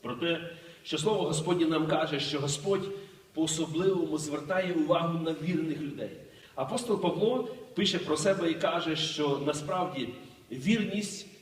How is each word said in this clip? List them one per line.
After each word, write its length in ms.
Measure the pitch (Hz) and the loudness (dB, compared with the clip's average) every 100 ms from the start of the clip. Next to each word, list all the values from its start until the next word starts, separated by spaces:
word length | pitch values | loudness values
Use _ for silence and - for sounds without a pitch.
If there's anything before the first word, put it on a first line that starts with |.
про 120 | 160 | -6
те, 360 | 143 170 165 - - - - | -2 0 0 -4 -12 -18 -18
що 140 | - 151 | -6 0
Слово 260 | 180 208 | 2 2
Господнє 420 | - 156 180 170 160 | 2 0 2 2 4
нам 220 | 156 156 | 2 2
каже, 320 | 156 156 143 | 2 2 -2
що 200 | - 147 | -2 -2
Господь 500 | 139 - 202 190 - - - - - | -2 -2 0 0 0 -8 -12 -20 -12
по-особливому 840 | - 160 160 151 156 190 185 156 151 | -2 0 0 -2 2 2 2 0 -2
звертає 560 | 147 143 - 185 180 | -2 -6 -2 0 2
увагу 460 | 165 151 170 170 165 | 0 4 4 2 0
на 160 | 160 151 | -2 -2
вірних 380 | 165 170 156 147 | 0 0 0 -4
людей. 280 | 147 - 107 - - - - - | -6 -6 -8 -10 -18 -20 -16 -6
Апостол 460 | 131 247 - 190 | -4 -4 0 2
Павло 540 | 180 156 214 254 - - - - | 2 2 2 2 -2 -8 -8 0
пише 240 | 196 180 | 2 2
про 180 | - 151 | 0 2
себе 340 | 202 185 170 | 4 4 2
і 20 | |
каже, 420 | 160 185 - 160 156 | 2 2 2 0 0
що 460 | - 151 147 139 143 | -2 0 0 2 0
насправді 640 | 147 - 185 180 139 113 - - - - | -2 -2 -2 -2 -2 -6 -8 -16 -20 -12
вірність 760 | 131 147 226 190 202 202 - - - | -4 2 4 2 -2 -4 -8 -14 -20